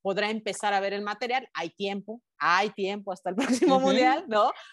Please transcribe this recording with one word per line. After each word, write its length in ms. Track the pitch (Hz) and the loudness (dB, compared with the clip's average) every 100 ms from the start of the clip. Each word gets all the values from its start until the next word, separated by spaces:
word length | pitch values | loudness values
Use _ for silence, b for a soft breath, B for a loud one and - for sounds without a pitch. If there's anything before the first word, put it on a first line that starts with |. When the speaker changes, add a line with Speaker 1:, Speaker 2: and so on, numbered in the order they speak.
Speaker 1:
podrá 280 | 190 196 208 | -4 -2 -2
empezar 440 | 220 214 190 214 | -2 -6 -4 -2
a 60 | 202 | 0
ver 140 | 196 | 0
el 80 | 202 | -4
material. 480 | 208 208 247 247 247 | -6 -6 -4 -4 -4
Hay 180 | - 170 | -8 -8
tiempo, 500 | - 196 196 190 226 _ - | -6 -6 -6 -8 -14 _ -4
hay 320 | 147 180 214 | 2 2 0
tiempo 420 | 208 190 208 196 | -2 -6 -6 -8
hasta 200 | 185 - | -8 -4
el 40 | 180 | -2
<laughs> 340 | 262 240 349 | 0 2 4
próximo 40 | 269 | 6
Speaker 2:
Ujú. 100 | 262 | 4
Speaker 1:
Mundial, 360 | 262 254 277 339 | 4 4 2 0
¿no? 240 | 214 233 B B | 2 2 B B